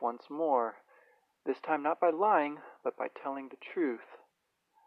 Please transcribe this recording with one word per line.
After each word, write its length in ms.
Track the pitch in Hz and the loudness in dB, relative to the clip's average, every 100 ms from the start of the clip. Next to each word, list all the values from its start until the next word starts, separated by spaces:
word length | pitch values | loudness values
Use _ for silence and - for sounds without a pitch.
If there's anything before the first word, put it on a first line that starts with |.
once 280 | 120 120 - | -4 -6 -8
more, 540 | 147 160 131 113 - _ - _ _ _ _ - | -2 2 4 2 -4 _ -20 _ _ _ _ -6
this 140 | 131 | -4
time 220 | - 151 | -2 0
not 180 | 147 165 | 0 2
by 100 | 175 | 2
lying, 500 | 160 208 190 147 147 - - | 4 4 4 2 -4 -14 -8
but 140 | - - | -6 -4
by 120 | - | -8
telling 400 | - 143 139 135 | -6 -8 -8 -10
the 80 | - | -14
truth, 600 | - - 156 113 - - _ _ _ _ _ _ | -10 -2 -2 -2 -10 -20 _ _ _ _ _ _